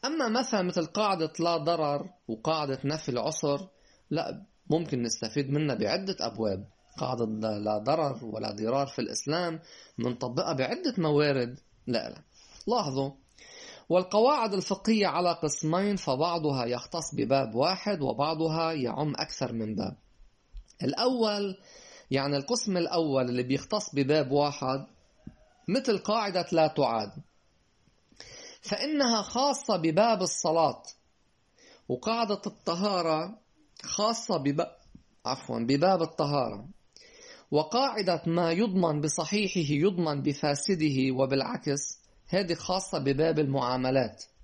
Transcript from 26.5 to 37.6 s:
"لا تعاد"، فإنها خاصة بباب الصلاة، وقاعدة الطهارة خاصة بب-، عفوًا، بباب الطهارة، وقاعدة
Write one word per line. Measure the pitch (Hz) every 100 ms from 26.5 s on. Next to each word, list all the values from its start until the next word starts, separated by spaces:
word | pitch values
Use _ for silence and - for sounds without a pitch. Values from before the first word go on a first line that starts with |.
"لا | 165 156
تعاد"، | 151 131 113 104 - - _ _ _ _ _ _ _ _ _ - - - -
فإنها | - 208 285 294 254 226
خاصة | 196 240 285 262 - 185
بباب | 160 160 233 214
الصلاة، | 185 - 165 165 151 117 - - _ _ _ _ _ _ - - -
وقاعدة | 123 214 226 220 202 196
الطهارة | - - 175 208 190 165 156 175 226 _ _ _ -
خاصة | - - 214 226 - 175
بب-، | 139 143 - - - - _ _ -
عفوًا، | 131 - 117
بباب | 117 139 180 185
الطهارة، | 160 - 143 143 117 101 - - _ - - - - - _
وقاعدة | 147